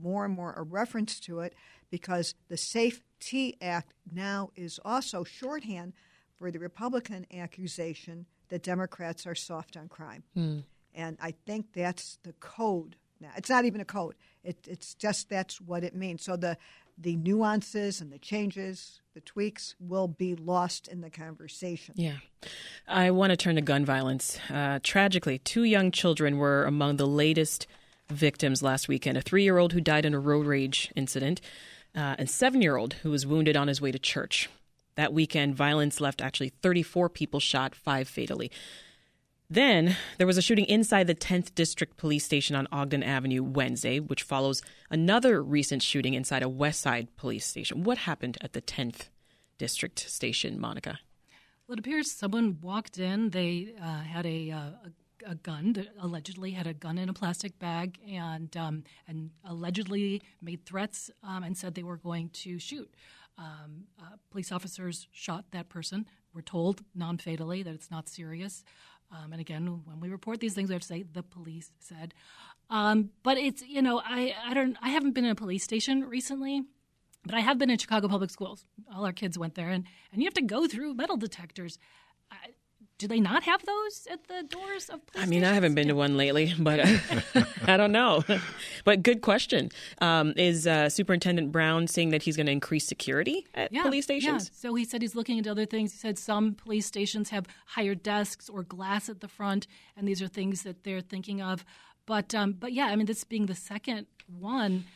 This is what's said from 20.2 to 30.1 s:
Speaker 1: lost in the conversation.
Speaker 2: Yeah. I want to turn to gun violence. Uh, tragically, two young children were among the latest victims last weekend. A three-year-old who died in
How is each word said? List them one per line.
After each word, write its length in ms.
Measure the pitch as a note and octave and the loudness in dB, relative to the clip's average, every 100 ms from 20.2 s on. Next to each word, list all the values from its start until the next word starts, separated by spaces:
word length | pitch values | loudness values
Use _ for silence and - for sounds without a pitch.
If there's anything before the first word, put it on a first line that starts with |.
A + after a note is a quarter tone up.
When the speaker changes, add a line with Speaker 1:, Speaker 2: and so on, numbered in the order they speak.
| F#3 E3+ | -4 -2
Speaker 1:
lost 520 | D#3+ F3+ F3 - - | 0 0 0 -4 -10
in 140 | F3+ | -12
the 80 | E3 | -12
conversation. 840 | D#3+ D#3+ D#3 D#3 - F3+ E3+ - E3 | -12 -14 -14 -16 -10 -8 -8 -8 -4
Speaker 2:
Yeah. 200 | E3 C#3 - _ - - - - - | -2 -4 -12 _ -16 -16 -16 -14 -2
I 240 | F#3 F3+ | 4 6
want 200 | F#3 F#3+ | 6 6
to 60 | F3 | 6
turn 180 | F3+ D#3+ | 4 4
to 60 | |
gun 220 | D3+ C#3+ C#3+ | 4 4 4
violence. 520 | C3+ C3 C3 - - - | 2 2 0 -2 -6 -6
Uh, 300 | C#3+ C#3+ C#3 | -2 0 0
tragically, 560 | - G3 G3+ F#3 D#3 C3 | 2 4 4 4 0 -2
two 240 | - A3+ | 0 2
young 280 | A#3 G3+ F#3 | 6 6 6
children 460 | - F3 D3+ D3 C#3+ | 4 4 4 4 4
were 260 | C#3+ C#3 C#3+ | 4 4 4
among 320 | D3 D3 C#3+ | 2 2 2
the 100 | C#3+ | 2
latest 600 | D3 D3+ D#3+ D3+ - - - _ _ - | 4 4 4 2 0 -8 -16 _ _ -8
victims 520 | D3 D3+ - D3 C3 | 2 2 4 2 2
last 260 | C#3 C3 - | 2 2 0
weekend. 300 | C3+ C#3 C3 | 0 0 -2
A 40 | |
three-year-old 520 | - F#3+ G3 F3+ F3 | 2 6 8 8 6
who 80 | F3 | 4
died 240 | D#3+ D3+ | 4 4
in 80 | D3+ | 4